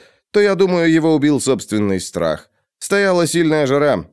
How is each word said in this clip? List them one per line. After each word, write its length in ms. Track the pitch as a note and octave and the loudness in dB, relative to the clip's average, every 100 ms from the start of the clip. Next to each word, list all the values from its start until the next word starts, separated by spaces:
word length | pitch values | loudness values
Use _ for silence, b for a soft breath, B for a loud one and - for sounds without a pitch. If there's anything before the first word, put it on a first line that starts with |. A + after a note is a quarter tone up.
| b b _ | b b _
то, 100 | G#3 | 0
я 140 | G#3 | 0
думаю, 360 | F#3 F#3+ F3+ E3 | 2 0 2 2
его 240 | D#3+ D#3+ | 2 2
убил 260 | D#3 D3 C#3 | 2 2 0
собственный 600 | C3+ - - G#2+ G#2 F#2+ | 0 -2 -2 -4 -2 -4
страх. 480 | - F2 E2 D#2 - _ _ - | -6 -4 -4 -4 -10 _ _ -16
Стояла 480 | - G3+ G3 F3 E3 | -4 0 0 0 0
сильная 400 | E3+ D#3+ D#3 C3+ | 0 0 0 0
жара, 400 | C#3+ D3 G#2 - | 0 0 -2 -4